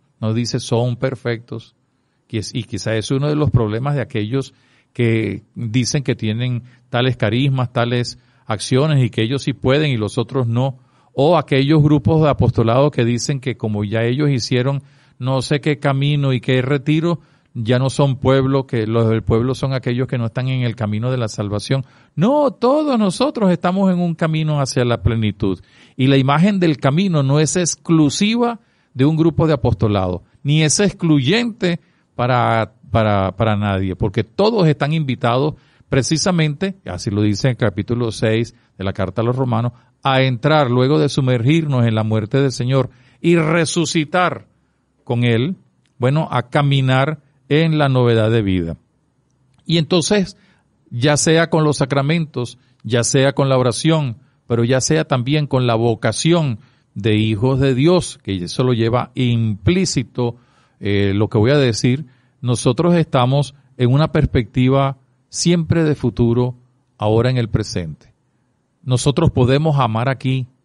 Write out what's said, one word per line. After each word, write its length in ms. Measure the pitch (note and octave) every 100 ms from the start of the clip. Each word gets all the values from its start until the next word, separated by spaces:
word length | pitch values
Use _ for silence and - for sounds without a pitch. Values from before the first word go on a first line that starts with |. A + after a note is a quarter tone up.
| _ _
nos 160 | A2
dice, 260 | A2+ A#2+ B2
"Son 360 | - A#2 B2 A#2+
perfectos". 800 | C3 C3 A#2+ A#2 A#2+ A2+ - _ _ _ _ _ _
Quiz-, 240 | A2+ -
y 100 | B2
quizá 300 | A2 G2+ A#2 A2
es 140 | G#2+
uno 180 | C3+ D3
de 80 | D3+
los 140 | D3
problemas 460 | B2+ G#2+ A2 C#3 D3
de 60 |
aquellos 520 | A2+ A2 G#2+ C3+ C3 _ _ _ _
que 500 | - A#2 A2+ G#2 G2+ -
dicen 480 | - A#2 B2 A#2 D3+
que 120 | B2+
tienen 480 | B2 A2 A2 B2+ A#2+ - _ _
tales 280 | A#2+ B2+ B2
carismas, 560 | G#2+ A#2+ C#3 C3 B2
tales 460 | A#2+ A#2+ B2 A#2+ - _ _ -
acciones 580 | G#2+ - B2+ D#3 C#3+
y 60 | A#2+
que 120 | -
ellos 200 | A2+ C3+
sí 100 | -
pueden 380 | B2 - C#3 D3+
y 60 | A#2+
los 220 | G#2 -
otros 280 | A2+ C3+ A#2
no. 320 | A#2 C3+ C3 _ _ _
O 240 | - D3 E3
aquellos 460 | - C3+ C#3 D#3
grupos 400 | D3 D3 - D#3+
de 80 | D3+
apostolado 600 | C3 B2 - A2+ A#2+ D3
que 140 | -
dicen 360 | A#2 A#2+ - C#3
que 160 | C3 A2+
como 280 | A2 G#2
ya 180 | G#2 A2
ellos 280 | A#2 B2+ D3
hicieron 520 | C3 - B2 B2+ C#3 - _ _ _
no 240 | B2+ C3+
sé 180 | - D3
qué 180 | D#3 C#3+
camino 540 | C#3+ C3+ C#3+ D3 C#3
y 80 | B2+
qué 220 | - B2+
retiro, 580 | B2+ C#3+ B2+ D#3 E3+ E3+ - _ _
ya 240 | B2 A2 B2
no 120 | C3+
son 260 | - C#3+ B2
pueblo, 500 | B2+ C3+ C3 C#3 C3
que 200 | A#2+ G#2+
los 220 | A2+ A2+
del 140 | A2
pueblo 320 | F#2 A2+ B2
son 180 | B2+ C3+
aquellos 340 | C3 B2+ B2 C3
que 100 | B2+
no 100 | A2+
están 220 | - C3
en 140 | B2+
el 140 | B2 A2
camino 340 | G#2 G#2+ B2
de 60 | B2+
la 120 | A2
salvación. 560 | - G#2 G#2 - C3+ - _ _
No, 380 | - G3+ D4 C#4
todos 460 | - A#3+ D4 D4+ A#3+
nosotros 520 | G3+ - C4+ C4 G3
estamos 420 | E3+ F3+ F#3+ F#3+
en 60 | F3+
un 160 | F3
camino 460 | D#3+ E3 D#3 D#3 D3
hacia 240 | C3 -
la 180 | A#2+ A#2
plenitud. 580 | - A2+ G#2+ - G2+ F2+ - _ - -
Y 100 | C3
la 120 | C3+
imagen 420 | C3 D3 G3 G3
del 160 | E3+ D3+
camino 480 | C#3 D#3 G3+ D#3+
no 160 | C3+ D3
es 160 | D#3 F#3
exclusiva 1040 | F3 - - E3 D3 - G#3 A#3 A#3+ A3+ _ _ _
de 100 | - C#3
un 100 | D#3+
grupo 320 | E3 D3 E3
de 60 |
apostolado, 680 | D3 B2 - A2 G2+ F#2 F2+ - _
ni 180 | C#3 D3+
es 160 | D#3 -
excluyente 1040 | G3+ - E3+ D3 C3 A3 A#3+ G#3 F3+ E3+ _ _ _ -
para, 540 | B2 B2 A2+ A2+ G#2 _ -
para, 460 | A2+ G#2+ G2+ F#2+ F#2
para 200 | A2 G2+
nadie, 380 | G2+ F#2+ F#2+
porque 300 | F2 G#2+ A2+
todos 420 | G2+ - G#3 A#3 E3
están 260 | C#3 C#3+
invitados 640 | D#3+ C#3 A#2+ A#2+ B2 D3+ - _ _ _
precisamente, 880 | C3+ B2+ D#3 G3 F3 D3+ C#3+ F#3+ F#3+
así 260 | - F2+ -
lo 120 | G2
dice 240 | G#2 G2 C3+
en 60 |
el 40 | A#2+
capítulo 540 | C#3+ - - A#2+ A#2
seis 460 | - A2+ A2+ A#2 _ _ -
de 60 |
la 100 | G2
carta 300 | F#2+ F#2 F#2
a 20 |
los 120 | A2+ B2+
romanos, 340 | B2+ A2+ A#2+ - _ _
a 200 | C#3 C3
entrar 460 | C3 A#2+ D3 D#3 C3
luego 300 | B2 C3 D#3
de 100 | C#3+
sumergirnos 800 | - C3 B2 A#2+ E3 D#3 B2+ A#2
en 80 |
la 80 | A2
muerte 380 | A2 A2 G#2 C3+
del 100 | C#3
Señor 400 | B2+ A#2+ C3+ B2+ - _ _
y 160 | E3 E3+
resucitar 1080 | D#3 E3+ D#3 F3 D#3 E3+ D3 F3+ F3 C#3 - _ _ _ _ _
con 180 | - A#2+
Él, 340 | A#2+ A2+ C3+ F#3+ _ _ _ _
bueno, 280 | B2 D3+ D#3
a 180 | B2+ -
caminar 720 | D3 C#3+ C#3 C3 C3 C#3 D#3 _ _ _
en 300 | D3 E3 D3+
la 100 | C#3+
novedad 440 | C3 A#2+ A2+ A2
de 100 | A#2
vida. 340 | G2 F#2 E2 - _ _ _ _ _ _ _ _
Y 140 | - E3+
entonces, 580 | D#3 F3+ - G#3 F3+ - _ _ _ _ _
ya 260 | A#2 D3 D3
sea 340 | - D#3+ E3
con 120 | E3
los 140 | D3+ C#3
sacramentos, 840 | C3+ C#3 C#3 E3+ D#3 C#3 A#2+ - _ _
ya 220 | A2+ A#2
sea 280 | A2+ C#3 C3+
con 160 | C3+ C3+
la 100 | C3
oración, 580 | B2 G#2+ D#3+ D#3+ C3+ G#2+ _ _ _
pero 160 | A#2
ya 160 | A#2 C3
sea 240 | - D#3
también 420 | D3+ C3 A#2+ D3+ C#3+
con 220 | C3 B2
la 80 | A2+
vocación 840 | A#2 A2 A#2 - D#3+ E3+ D3 G#2+ _ _ _ -
de 200 | A2 G#2+
hijos 440 | A2 G#2+ B2+ C3+
de 160 | C#3 B2+
Dios, 420 | D#3 F3+ - -
que 100 | -
eso 300 | G2 A#2 -
lo 80 | B2+
lleva 380 | A#2+ A2+ B2 -
implícito, 1200 | - B2 A#2 A2 G2+ - F#3 F#3+ C#3+ A#2 - A#2+ A#2 _ _ _ _
eh, 320 | G2 G2+ G2+
lo 140 | G2 G#2
que 100 | A2
voy 120 | A2
a 80 | D3
decir, 480 | C3 G#2+ B2 B2+ - _ _ _
nosotros 540 | B2 A#2 - B2 E3+
estamos 600 | F3 D3+ C3+ B2 C#3 C#3+ - _ -
en 160 | B2
una 200 | C#3 D#3
perspectiva 840 | D#3+ - C#3 G#2+ C3 B2+ C3+ C3+ C3+ _ _ _
siempre 560 | - E3+ F3 D#3+ E3
de 100 | D#3
futuro, 600 | C3+ B2 - A#2 A#2+ B2 B2 _ _ _ _
ahora 340 | G#2 A2 B2
en 60 | B2+
el 120 | A2
presente. 640 | - G#2+ G2 E2 D2 _ _ _ _ _ _ _ _
Nosotros 480 | B2+ B2+ D3 C3+ D#3+
podemos 480 | - A#2+ C#3 D#3 C#3
amar 300 | B2 A2 B2+
aquí 380 | B2+ C3 C3 B2 _